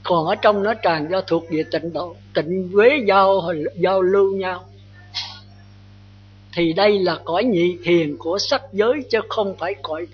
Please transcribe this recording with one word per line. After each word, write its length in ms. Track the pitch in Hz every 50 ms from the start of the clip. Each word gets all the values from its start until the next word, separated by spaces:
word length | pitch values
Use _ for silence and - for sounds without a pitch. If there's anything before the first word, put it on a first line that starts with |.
| -
Còn 220 | - 180 165 156
ở 100 | 170 208
trong 280 | 208 - 214 208 202 196
nó 100 | 208 240
tràn 340 | - - 185 165 156 147
ra 140 | 156 185 190 185
thuộc 160 | - 165 165 165 -
về 120 | 165 156 156 -
Tịnh 220 | - 156 151 170 160
Độ, 220 | 147 175 170 170 - - - -
Tịnh 360 | 170 151 156 185 190 185 175 185
Quế 160 | 202 214 247 302 294 226
giao, 340 | 196 190 196 190 196 196 190 170 170 175 151 151 175 -
giao 260 | 175 170 180 196 190
lưu 340 | 185 180 196 202 196 196 196
nhau. 280 | 190 190 185 180 175 - - - - - - - - - - - - - - - - - - - - - - - - - - - - - - - - - - - - - - -
Thì 200 | 175 170 165 160
đây 260 | 165 202 214 208 196
là 200 | 185 175 160 151 -
cõi 180 | - 165 185 233
nhị 340 | 254 208 170 175 180 180 175 -
thiền 340 | 175 175 170 160 147 147
của 220 | - - 165 175 202
sắc 220 | - - 285 254 - - 202
giới 300 | 196 208 233 277 302 254 -
chứ 100 | - 220 - -
không 260 | - 226 202 196 185 -
phải 160 | 160 180 202 -
cõi 260 | - - 156 160 175 156